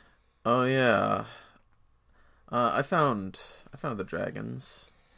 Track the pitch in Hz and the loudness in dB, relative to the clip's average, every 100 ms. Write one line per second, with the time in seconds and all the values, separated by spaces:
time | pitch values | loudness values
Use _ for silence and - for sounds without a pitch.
0 | _ _ _ _ 117 123 127 131 123 101 | _ _ _ _ 0 2 4 4 6 4
1 | 101 101 110 - - _ _ _ _ _ | 4 0 -4 -14 -20 _ _ _ _ _
2 | _ _ _ _ - 120 120 98 143 175 | _ _ _ _ -6 0 0 0 0 2
3 | 143 107 95 - - - - - 151 107 | 2 0 -4 -10 -16 -20 -20 -12 -8 -6
4 | 90 85 95 104 110 127 - - - _ | -6 -6 -6 -6 -8 -10 -10 -14 -16 _
5 | _ | _